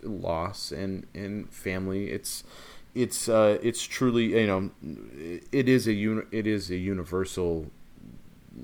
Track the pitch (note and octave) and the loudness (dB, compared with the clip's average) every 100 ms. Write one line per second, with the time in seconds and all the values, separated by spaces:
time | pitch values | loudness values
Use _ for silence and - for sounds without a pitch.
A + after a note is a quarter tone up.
0 | - F#2+ F2 E2 F2+ G#2 - D2 G2 F#2+ | -8 -6 -2 -2 -2 -6 -8 -6 -4 -6
1 | - - G2 G#2 - - G2 F#2 F#2+ F#2+ | -8 -10 -8 -8 -8 -8 -4 -4 -2 -4
2 | G2+ - - - - - - - - B2+ | -4 -6 -6 -10 -12 -20 -20 -20 -8 -2
3 | A#2+ - - A2 G#2+ G#2 A#2 A#2+ - - | -2 -2 2 6 8 6 2 -2 -6 0
4 | B2+ A#2 A2+ A2+ G#2+ F#2+ F#2+ - C#2+ A#1+ | 4 4 4 4 4 2 0 -8 -12 -12
5 | G#1+ C2 D#2+ F2 - C#3 B2+ C3 A2 G#2 | -12 -12 -10 -10 -2 2 6 6 4 2
6 | G#2+ A2 - A2 G#2+ G#2 F2 F2+ F#2 G2 | 2 0 -2 -2 0 0 0 -2 -2 -2
7 | E2+ F#2 F#2 - F2 E2 D#2 - - - | -2 -2 -2 0 0 0 -4 -14 -20 -20
8 | G#1 B1 - - - A1 | -18 -18 -20 -20 -20 -16